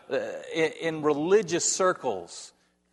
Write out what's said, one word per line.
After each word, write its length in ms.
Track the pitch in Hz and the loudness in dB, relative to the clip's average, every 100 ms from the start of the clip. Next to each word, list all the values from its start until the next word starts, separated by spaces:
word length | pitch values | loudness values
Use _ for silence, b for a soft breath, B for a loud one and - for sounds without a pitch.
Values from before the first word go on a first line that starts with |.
| - | -4
uh, 60 | 131 107 80 - | -4 -4 -8 -6
in, 200 | 160 156 - | 0 0 0
in 200 | 165 160 | -4 0
religious 680 | 151 147 165 208 170 165 - | 2 2 4 4 4 0 0
circles, 800 | - 185 180 131 95 85 - - _ _ _ _ | 2 2 2 -2 -4 -8 -16 -18 _ _ _ _